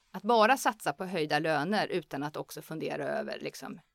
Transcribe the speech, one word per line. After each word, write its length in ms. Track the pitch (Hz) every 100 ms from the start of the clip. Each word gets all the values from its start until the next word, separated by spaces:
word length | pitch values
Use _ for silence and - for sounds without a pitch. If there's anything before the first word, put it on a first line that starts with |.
| _
att 100 | 190
bara 340 | 208 233 214 269
satsa 360 | 285 220 -
på 120 | -
höjda 340 | 185 185 151 151
löner 480 | 160 147 156 208 156
utan 360 | 175 - 139
att 140 | 147 143
också 260 | 139 147
fundera 420 | - 160 147 147
över 340 | 143 147 139 -
liksom 400 | 147 - - 170 _